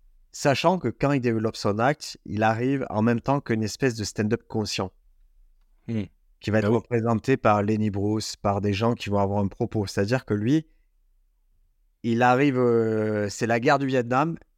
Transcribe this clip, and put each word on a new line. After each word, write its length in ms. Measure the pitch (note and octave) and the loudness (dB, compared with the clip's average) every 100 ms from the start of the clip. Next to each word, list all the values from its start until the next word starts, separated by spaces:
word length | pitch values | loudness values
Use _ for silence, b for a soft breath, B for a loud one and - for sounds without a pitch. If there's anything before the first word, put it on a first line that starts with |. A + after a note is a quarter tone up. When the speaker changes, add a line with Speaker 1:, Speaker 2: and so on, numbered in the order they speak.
| _ _ _ | _ _ _
Speaker 1:
Sachant 440 | - D3 B2+ E3 F#3 | -4 0 2 2 0
que 100 | B2 | -2
quand 240 | - C#3 | -2 0
il 80 | C#3+ | 0
développe 360 | A#2+ A2+ A2 - | 0 0 -2 -2
son 220 | G#2+ G#2 | -2 0
acte, 380 | B2 D#3 - - | 0 -2 -8 -16
il 180 | - G#2 | -8 -2
arrive 440 | A2 A2+ B2+ C#3 - | 0 0 0 -2 -2
en 140 | G#2+ | 0
même 180 | A2+ A#2 | 2 0
temps 220 | - C#3+ | 0 -2
qu'une 200 | - A2+ | -2 -2
espèce 340 | G#2+ - C3+ A2 | -4 -2 -2 -2
de 80 | |
stand-up 380 | G2+ - G#2+ A#2 - | -6 -4 -2 -2 -4
conscient 420 | A2 G#2 - F#2+ - _ _ _ _ _ _ _ _ - | -6 -4 -4 -6 -10 _ _ _ _ _ _ _ _ -8
Speaker 2:
Hmm. 160 | A2+ F#2 _ _ _ | -6 -6 _ _ _
Speaker 1:
qui 100 | - | -2
va 100 | G#2+ | 0
être 60 | G#2 | 2
Speaker 2:
Ah 40 | |
oui. 60 | A2+ | 0
Speaker 1:
représenté 600 | - A#2 A#2 A2 - C3 | 0 -2 0 0 0 2
par 260 | A#2 G#2 | 4 2
Lenny 280 | G2+ A2 G#2+ | 2 0 0
Bruce, 460 | G2 G#2 G#2+ - - | -2 -2 -2 -6 -4
par 260 | G#2 G2 | -2 0
des 100 | G2+ | 0
gens 220 | G2+ A#2 | 0 0
qui 160 | A#2+ G2+ | -2 -2
vont 80 | G2+ | 0
avoir 220 | G2 G2+ | 0 0
un 80 | G2+ | -2
propos. 380 | - A#2 A2 F#2+ | -2 -4 -2 -2
C'est-à-dire 380 | - G2+ B2+ | -2 0 -2
que 80 | - | -2
lui, 340 | G#2 A2 D#3 - _ _ _ _ _ _ _ _ _ _ _ _ _ | -2 0 0 -2 _ _ _ _ _ _ _ _ _ _ _ _ _
il 200 | A#2 A#2 | -2 2
arrive, 360 | B2 B2+ C#3+ B2+ | 4 4 4 4
euh, 720 | A#2+ A#2 A2+ A2 A2 G#2+ G2+ | 4 4 2 0 0 -2 -2
c'est 180 | - A2+ | -2 0
la 140 | A#2 | 2
guerre 180 | B2+ C#3 | 2 2
du 80 | C3+ | 2
Vietnam 520 | C3 A#2 B2+ D#3+ D#3+ - | 0 0 0 0 -4 -14